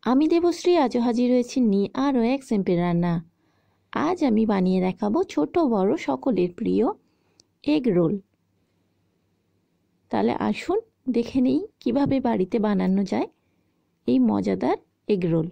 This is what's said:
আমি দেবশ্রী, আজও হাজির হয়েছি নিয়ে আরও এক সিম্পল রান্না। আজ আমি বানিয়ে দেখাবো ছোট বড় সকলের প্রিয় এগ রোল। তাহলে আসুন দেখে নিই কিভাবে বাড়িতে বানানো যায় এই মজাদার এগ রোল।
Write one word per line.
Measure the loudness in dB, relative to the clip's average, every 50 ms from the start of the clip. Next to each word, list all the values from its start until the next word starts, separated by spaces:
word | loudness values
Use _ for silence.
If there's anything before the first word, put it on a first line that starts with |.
| 0
আমি | 2 2 2 2 2
দেবশ্রী, | 2 2 2 0 -2 0 0 2 2
আজও | 4 2 2 0 0
হাজির | 0 0 0 0 2 2
হয়েছি | 2 2 0 0 0 0
নিয়ে | 2 2 2 2 0 -2 _
আরও | -2 -2 0 0 0 0
এক | 0 0 -2 -2
সিম্পল | -2 -2 -2 0 0 0
রান্না। | 0 2 0 0 0 0 0 -2 -2 -4 -10 _ _ _ _ _ _ _ _ _ _ _ _ -6
আজ | -4 -2 -2 -2 0 0
আমি | 0 2 2 2
বানিয়ে | 2 2 0 2 2 2 2
দেখাবো | 0 -2 -2 -2 -4 -2 0 -2 -2
ছোট | -2 -2 -4 -4 -2 0 0 0 2 2
বড় | 2 0 0 0
সকলের | -2 -2 -6 -6 -4 -2 -2 0 0 0 -2 -2 -6
প্রিয় | -4 -2 0 0 0 0 -2 -6 _ _ _ _ _ _ _ _ _ _ _ _ -4
এগ | -2 -2 0 0 2
রোল। | 2 2 2 0 -2 -4 -8 _ _ _ _ _ _ _ _ _ _ _ _ _ _ _ _ _ _ _ _ _ _ _ _ _ _ _ _ _ _ _ _ _ _ _ _ _
তাহলে | -4 -2 -2 -2 -2 -2
আসুন | -2 -2 -4 -4 -4 -4 -4 -4 -4 _ _ _ _ -4
দেখে | -2 -2 -2 -2 -2 0
নিই | 0 2 0 -2 -4 -6 _ _
কিভাবে | -6 -2 0 0 0 0 0 0
বাড়িতে | 0 0 0 0 -2 -2 0 -2
বানানো | 0 0 0 0 0 2 0 0 0
যায় | -2 -2 -4 -4 -6 _ _ _ _ _ _ _ _ _ _ _ _ _ _ _ 0
এই | 2 2
মজাদার | 2 2 2 0 0 -2 -2 -2 0 -2 -2 -2 _ _ _ _ _ -2
এগ | -2 0 0 0
রোল। | 0 0 -2 -2